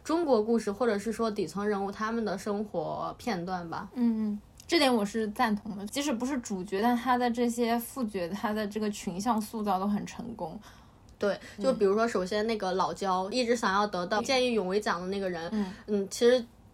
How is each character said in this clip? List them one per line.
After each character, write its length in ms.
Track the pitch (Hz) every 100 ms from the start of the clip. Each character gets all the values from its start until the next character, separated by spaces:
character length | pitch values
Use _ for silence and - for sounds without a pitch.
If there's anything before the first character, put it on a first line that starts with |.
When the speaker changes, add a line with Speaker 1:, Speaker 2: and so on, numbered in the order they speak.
Speaker 1:
中 220 | - 320
国 180 | 311 233
故 160 | 214 233
事， 120 | 220
或 140 | 202 240
者 120 | 202
是 140 | 226
说 180 | 220 226
底 160 | 208 156
层 200 | 196 208
人 160 | 202
物 80 | 196
他 200 | 202 220
们 140 | 233
的 120 | 214 185
生 260 | 214 202
活 500 | 214 170 151 156 160 160
片 300 | 247 185 175
段 220 | 180 170
吧。 180 | 160 202
Speaker 2:
嗯， 380 | 254 240 220 214
嗯， 80 | 208 - - -
这 120 | 330
点 140 | 269
我 120 | 240
是 240 | 202 226 214
赞 260 | 208 233 208
同 200 | 208 208
的。 100 | 202
即 160 | 294
使 100 | 285
不 140 | 233 254
是 120 | 277
主 240 | - 190
角， 180 | 180 190
但 140 | 233 240
他 200 | 247 247
的 140 | 247
这 180 | 233 240
些 300 | 233 233 233
副 240 | 233 269
角， 240 | 220 196 170
他 240 | 202 220
的 140 | 214 208
这 140 | 214
个 100 | 214
群 300 | 208 - 175
像 200 | 226 220
塑 220 | 214 226
造 160 | 208 185
都 80 | 202
很 180 | 202
成 300 | 180 - -
功。 240 | 214 170 208 - - - - - -
Speaker 1:
对， 200 | 202 175 - -
就 120 | 233
比 120 | 247
如 100 | 202
说 120 | 208 233
首 200 | 226 185
先 200 | 208 220
那 100 | 220
个 160 | 190
老 200 | 185 156
焦， 360 | 170 196 185 190
Speaker 2:
嗯。 20 |
Speaker 1:
一 140 | 247 233
直 80 |
想 180 | 240 214
要 140 | 196 208
得 180 | 185
到 160 | 180 208
见 240 | 202 262
义 80 | 254
勇 140 | 226 180
为 140 | 202
奖 200 | 214 175
的 60 | 180
那 140 | 196
个 100 | 190
人， 180 | 170 170
Speaker 2:
嗯。 200 | 214 190 190 -
Speaker 1:
嗯， 220 | 208 196
其 180 | - 240
实 160 | 254 233 - -